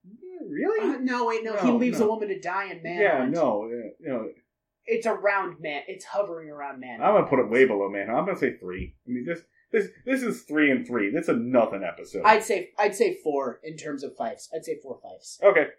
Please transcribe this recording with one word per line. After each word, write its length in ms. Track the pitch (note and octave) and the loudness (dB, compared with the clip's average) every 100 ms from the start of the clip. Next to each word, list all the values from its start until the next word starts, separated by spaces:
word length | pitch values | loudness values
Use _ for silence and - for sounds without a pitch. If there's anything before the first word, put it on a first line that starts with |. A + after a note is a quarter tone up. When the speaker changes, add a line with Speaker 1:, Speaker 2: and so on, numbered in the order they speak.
Speaker 1:
Yeah, 420 | F3+ A3+ F#4 F4+ A3 | -20 -18 -16 -12 -8
really? 460 | D3 E4 A4 G4 | -2 0 0 0
Speaker 2:
Uh, 40 | B3+ | 0
no, 260 | B3+ B3 A3+ | -2 0 0
wait, 160 | A3+ | 0
no, 140 | A3 G3+ | -2 0
he 120 | B3 | 2
Speaker 1:
No, 80 | A#3 | 4
Speaker 2:
leaves 240 | B3 G3 | 2 2
Speaker 1:
no. 60 | G#3+ | 2
Speaker 2:
a 20 | |
woman 200 | A3 G#3 | 2 -2
to 100 | F3+ | -4
die 240 | E3+ F#3+ G3 | -4 -4 -6
in 120 | E3+ | -10
Speaker 1:
Yeah, 340 | E3 F#3 G3+ C#3+ | -6 2 4 4
Speaker 2:
Manhunt. 120 | B2+ | 2
Speaker 1:
no, 320 | E3 C#3 G#2 | 2 2 2
uh, 240 | A2+ A#2+ A2 - | -4 -8 -10 -12
no. 280 | D#3+ B2 A2 - _ _ _ _ | -6 -6 -6 -12 _ _ _ _
Speaker 2:
It's 220 | - A3 A3+ | -4 -2 0
around 540 | G3 G3+ G3+ F3+ D#3 | 0 2 2 -2 -6
Man-, 240 | D#3+ C#3+ - | -8 -8 -8
it's 160 | F#3+ | -14
hovering 460 | - G3+ G3+ E3 D#3 | -6 -4 -4 -6 -12
around 300 | D3 C#3 C3 | -12 -12 -10
Manhunt. 220 | B2+ A2+ | -12 0
Speaker 1:
I'm 120 | E3+ G#3 | 4 4
gonna 140 | - | 4
put 80 | C3 | 2
it 120 | A2 | 4
way 140 | A#2+ B2+ | 6 6
below 220 | G#2 G2 | 6 0
Manhunt. 300 | G2+ G2+ B2+ | -2 0 0
I'm 80 | F#3 | 0
gonna 120 | E3+ | -2
say 180 | C3 - | -2 -2
three. 360 | F#2 F#2 F2+ - B2 | -10 -8 -10 -12 -8
I 40 | |
mean, 140 | B2 | -8
this, 160 | D3 E3 _ _ _ | -6 -8 _ _ _
this, 180 | A3+ F#3 - | 0 0 -8
this 180 | - C4 | -2 -2
is 200 | A#3+ - | 0 -4
three 280 | - D3+ D3 | -2 2 4
and 160 | B2+ A#2+ | 4 0
three. 240 | A#2+ G2+ | -2 0
That's 140 | D3 - | 0 0
a 60 | |
nothing 480 | A#2 A#2+ B2+ A2 G2 | 0 4 4 4 0
episode. 420 | F2 - F2+ G2 G#3+ | -6 -8 -10 2 4
Speaker 2:
I'd 160 | G#3+ | 4
say, 280 | G#3+ G3 F3+ - | 2 -4 -4 0
I'd 160 | G#3 | 0
say 220 | G3 G#3 F#3 | 2 0 0
four 360 | D#3 C#3 C3 A2+ | -2 -2 -4 -8
in 160 | D#3 D#3+ | -14 -12
terms 240 | D#3 C#3 | -10 -8
of 120 | C#3 - | -10 -6
fives. 340 | A#2 - - | -8 -8 -10
I'd 120 | D#3 D#3+ | -10 -8
say 120 | D3+ | -10
four 160 | C3+ A#2+ | -10 -14
fives. 360 | - - - - | -14 -18 -18 4
Speaker 1:
Okay. 260 | G3 - C#3 | 6 6 2